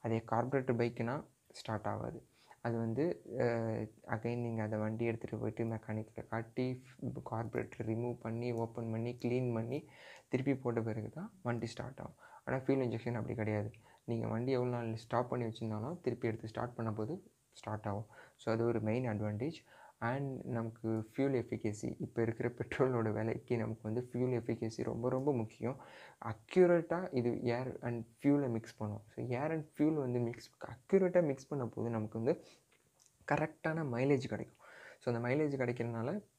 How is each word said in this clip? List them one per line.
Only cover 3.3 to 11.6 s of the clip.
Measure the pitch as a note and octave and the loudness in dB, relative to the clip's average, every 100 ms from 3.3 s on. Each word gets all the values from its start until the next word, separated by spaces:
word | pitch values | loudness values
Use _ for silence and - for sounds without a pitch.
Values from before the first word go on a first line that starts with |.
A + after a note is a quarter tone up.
| A#2+ | 0
அ, | A#2+ A#2 A2+ A2 A2 - - | 2 2 0 0 -4 -8 -4
again | A2+ A#2 A#2+ | -2 0 -2
நீங்க | A#2+ A2+ | -2 0
அந்த | G#2+ A2 | 0 0
வண்டி | G#2+ A2 | 0 0
எடுத்துட்டு | A#2 A#2 - A2+ | 0 0 -4 -2
போயிட்டு | A2+ A2 | -4 -2
மெக்கானிக்கில் | A2+ A2+ - A2 A2 - - | -2 -2 -4 -4 -4 -10 -6
காட்டி, | A2+ A#2 - B2+ B2+ - - B2+ B2+ - | -4 -4 -2 -2 -2 -10 -10 -8 -6 -6
கார்பரேட்டர் | A2+ A2+ A#2 A#2+ - A2+ | -4 -2 -4 -4 -6 -2
ரிமூவ் | A2 A#2+ A#2+ | -2 -2 -4
பண்ணி, | A2+ A2+ A#2+ | -4 -4 -2
ஓப்பன் | A2+ A2+ A#2 A2+ | -2 -2 -4 -4
பண்ணி, | A2 A#2 B2 | -2 -2 -2
க்ளீன் | B2 B2 B2+ | 0 2 2
பண்ணி, | A2+ A2+ C#3 - - - - - | 0 0 -4 -6 -20 -20 -20 -2
திருப்பி | B2+ C3+ C3 | 0 2 2
போட்ட | B2+ A#2 | 2 0
பிறகு | A2+ A2 G#2+ | 0 -2 -4
தான் | - G#3 - | -8 -12 -6
வண்டி | B2+ A#2+ | -2 -2